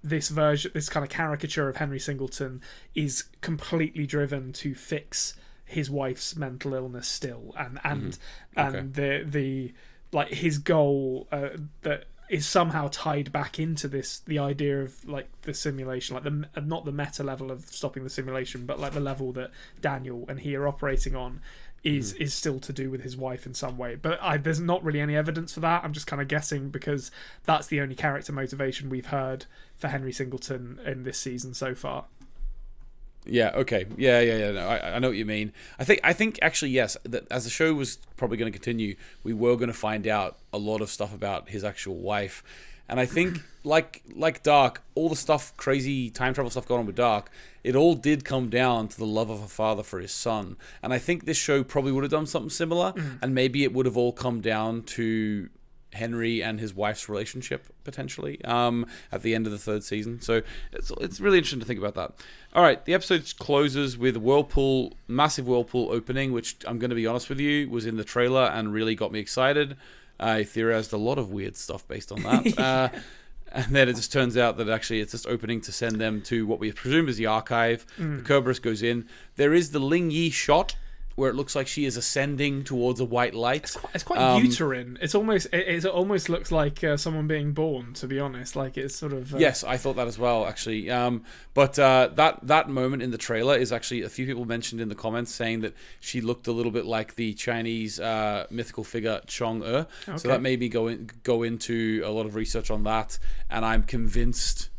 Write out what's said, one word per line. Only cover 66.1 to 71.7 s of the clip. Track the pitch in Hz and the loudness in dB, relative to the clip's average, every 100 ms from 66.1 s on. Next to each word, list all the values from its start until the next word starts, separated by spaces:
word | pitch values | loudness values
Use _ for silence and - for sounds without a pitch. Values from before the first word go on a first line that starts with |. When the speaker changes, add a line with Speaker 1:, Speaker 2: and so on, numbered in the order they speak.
| 131 135 | -2 0
Speaker 2:
which | 120 - - - | -2 -4 -8 -6
I'm | 117 | -4
gonna | 123 | -2
be | 117 | 0
honest | 110 123 - | 0 -2 -4
with | 139 | -2
you, | 147 147 143 | 2 2 0
was | 117 | -4
in | 110 110 | -2 -4
the | |
trailer | 104 120 123 131 | -2 2 4 6
and | 120 92 107 | 4 2 0
really | 107 110 | 0 0
got | 110 107 | 0 -2
me | 107 | -2
excited. | 101 - 131 147 143 135 - - - - | -4 2 4 4 0 -6 -18 -20 -20 -4
I | 113 110 | 0 2
theorized | 104 113 113 113 107 | 0 0 2 2 0
a | 107 | -2
lot | 110 143 | 0 0
of | 104 | -4
weird | 101 98 | -6 -6
stuff | - - | -8 -10